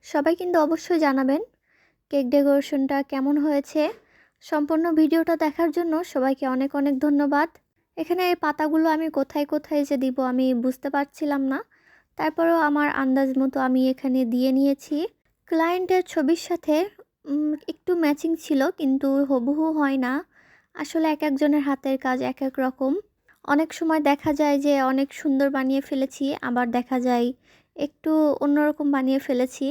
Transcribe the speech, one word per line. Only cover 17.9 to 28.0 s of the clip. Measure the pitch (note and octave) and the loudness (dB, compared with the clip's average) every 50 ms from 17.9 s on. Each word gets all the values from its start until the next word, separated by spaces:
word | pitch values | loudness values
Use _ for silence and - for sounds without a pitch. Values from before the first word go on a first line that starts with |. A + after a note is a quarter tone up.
| F4+ | 0
ম্যাচিং | E4+ D#4+ D4 D4 C#4+ - D#4+ E4 | 2 2 2 0 0 -2 -4 -4
ছিল, | D#4+ - - D#4 C4+ C4 D#4+ | -4 -2 -2 0 2 2 0
কিন্তু | - - D#4+ C4+ C4+ C4+ - C#4 C4+ C#4 C#4+ | -2 -2 0 0 0 2 0 0 2 2 2
হুবহু | C4+ C#4 B3+ A#3 C4+ C#4+ D4+ D#4 D#4+ D#4+ | 2 0 0 0 0 0 0 0 0 0
হয় | D#4 D4 C#4 C4+ | 0 0 0 0
না। | C4+ B3+ A#3+ C4 D4 F4+ _ _ _ _ _ _ _ _ _ _ | 0 -2 -2 -2 -4 -6 _ _ _ _ _ _ _ _ _ _
আসলে | - D4+ - - E4 D#4+ D#4 | -10 -10 -4 -2 0 0 0
এক | D4+ D4+ D4+ | 0 0 -2
একজনের | D4+ C4+ C4+ D4+ D4 D4 D4+ C#4 | -2 0 2 2 2 2 2 2
হাতের | C#4+ C#4 - - C4+ C4+ | 0 -2 -2 -2 -4 -4
কাজ | C4 - C4 B3+ B3+ | -2 -2 -4 -2 -2
এক | B3+ B3+ C4 - | -4 -6 -4 -4
এক | C#4 C4+ C4 - | -6 -6 -4 -2
রকম, | C4 C4 B3+ - C4+ C4 D4 G4+ - _ _ _ _ _ _ _ _ | -4 -4 -2 -2 -2 -2 -2 -2 -6 _ _ _ _ _ _ _ _
অনেক | - C#4+ D4 D#4+ D#4+ - | 0 0 0 0 -2 -4
সময় | - E4+ D#4+ D#4 D#4 | -4 -2 0 0 2
দেখা | D4+ C#4+ C#4+ C#4+ - D#4 D4 | 2 2 0 2 0 -2 0
যায় | C#4 D4+ D4 C#4+ C#4 | 2 2 2 2 2
যে | C#4 C#4+ C#4+ C#4 | 2 2 2 2
অনেক | C4 C4 C4 C4 C#4 C#4 - | 2 0 0 0 -2 -2 -6
সুন্দর | - - D4+ C4+ C4+ C#4 C#4 | -6 -2 0 2 2 2 0
বানিয়ে | C#4 C4+ C4 C4 C4+ C4+ | 0 0 -2 0 -2 -2
ফেলেছি, | C4+ - D4 C4+ C4+ C4+ - - C#4 C4+ C#4+ - | -2 -2 -2 -2 -2 -4 -4 -4 -4 -4 -4 -4
আবার | - B3+ A#3+ B3 B3 A#3+ | -6 -4 -2 0 -2 0
দেখা | A#3 B3 B3 - C4 B3+ | -2 -2 -2 -2 -2 -2
যায় | A#3+ B3+ B3 A#3+ A#3+ B3 B3+ _ _ _ _ _ _ _ _ | 0 0 0 2 0 -2 -4 _ _ _ _ _ _ _ _
একটু | D#4+ C#4+ C#4+ _ _ | -6 -6 -6 _ _